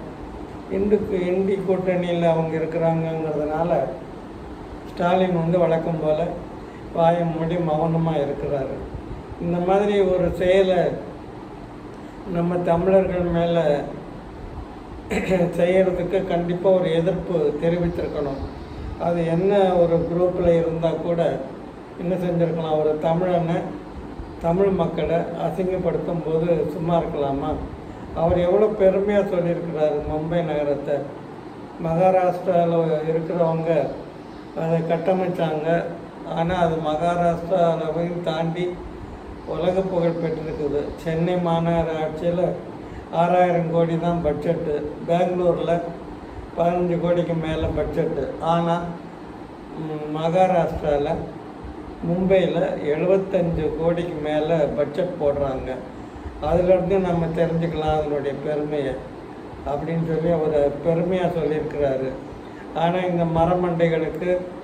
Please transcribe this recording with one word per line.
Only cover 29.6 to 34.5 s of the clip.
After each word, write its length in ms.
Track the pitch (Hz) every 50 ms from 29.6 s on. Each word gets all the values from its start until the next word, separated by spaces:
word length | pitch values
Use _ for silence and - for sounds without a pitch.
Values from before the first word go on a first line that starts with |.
| - 170 156 156 151 151 147 147 147 151
மும்பை 340 | 156 151 160 165 170 175 165
நகரத்தை. 500 | 156 147 147 147 143 139 - - 151 143 139 139 - - - - - - - - - - - - - - - 170
மகாராஷ்டிரால 1000 | 165 165 170 185 185 185 185 180 180 175 - - 190 175 170 170 170 170 165 165 160 156 151 156 160
இருக்கிறவங்க 800 | 160 165 165 165 175 170 165 160 165 160 156 170 165 147 - - - - - - - - - - - - - -